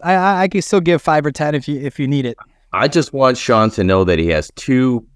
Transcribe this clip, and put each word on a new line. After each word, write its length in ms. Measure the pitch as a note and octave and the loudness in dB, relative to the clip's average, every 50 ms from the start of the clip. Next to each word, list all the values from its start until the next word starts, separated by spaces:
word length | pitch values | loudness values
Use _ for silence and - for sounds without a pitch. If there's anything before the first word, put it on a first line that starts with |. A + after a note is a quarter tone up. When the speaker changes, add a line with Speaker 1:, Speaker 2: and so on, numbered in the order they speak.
Speaker 1:
I, 120 | - F3 F#3+ | -2 0 0
I, 260 | F#3 F#3 G3 G3 F3+ | 2 2 2 2 0
I 60 | F#3+ F3+ | 0 0
can 140 | - F#3+ | 0 -2
still 180 | - - G#3 G3 | -2 0 0 0
give 200 | E3 E3+ E3+ C#3+ | 2 2 0 2
five 220 | - E3+ D#3 D3+ D3 | 2 0 0 0 0
or 40 | D3+ | -2
ten 240 | C3 - D3+ D3+ D3+ | -4 -4 -4 -4 -4
if 140 | C#3 - D3 | -4 -4 -6
you, 100 | D3 C3 | -8 -6
if 180 | C#3+ C3+ - - | -8 -8 -6 -6
you 80 | C#3 C3 | -4 -2
need 160 | C#3+ C#3 C3 | -2 -2 -2
it. 100 | A#2+ A2 - - - _ _ _ _ | -4 -8 -12 -16 -20 _ _ _ _
Speaker 2:
I 160 | - F#2+ B2 D3 | -2 -2 0 0
just 240 | C#3+ E3+ C#3 - | 2 0 0 0
want 260 | - C3+ C3 B2+ B2 - | 0 0 2 2 2 0
Sean 320 | - - A#2 A2 A2 G#2+ | 0 2 2 2 2 2
to 140 | - A2 F#2 | 0 0 0
know 180 | F#2 F#2+ F#2+ | 2 2 2
that 160 | F#2 F#2 F2 D#2+ | 2 2 2 2
he 80 | E2 E2+ | 0 0
has 200 | D#2+ D2+ D2+ - - | 0 -2 -4 -6 -12
two 500 | - - C#3 C3 B2+ C3 B2+ B2 A2+ - - _ | -10 -4 -2 0 2 2 0 -2 -4 -6 -10 _